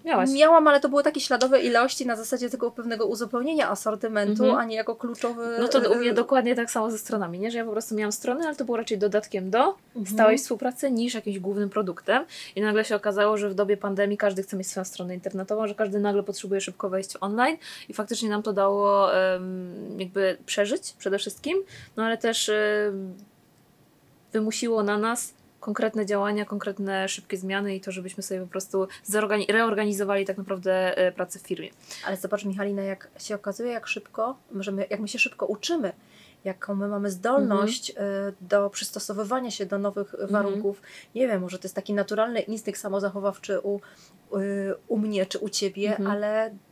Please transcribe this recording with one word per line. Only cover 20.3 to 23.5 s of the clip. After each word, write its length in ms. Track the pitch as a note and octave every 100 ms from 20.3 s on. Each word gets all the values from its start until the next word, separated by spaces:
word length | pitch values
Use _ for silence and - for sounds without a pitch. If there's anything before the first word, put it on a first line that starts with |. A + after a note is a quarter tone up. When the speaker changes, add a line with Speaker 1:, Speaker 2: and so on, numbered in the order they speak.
| F3 -
Speaker 1:
przeżyć 480 | - G3+ E4 - -
przede 200 | - G3
wszystkim, 380 | G#3 - C#4+ F#4+ G4 - - -
no 60 |
ale 140 | A3+ A3+
też, 320 | A#3 A3+ -
em, 640 | G#3+ G#3+ G#3 G#3 G3 F#3+ F#3 G#3 _ _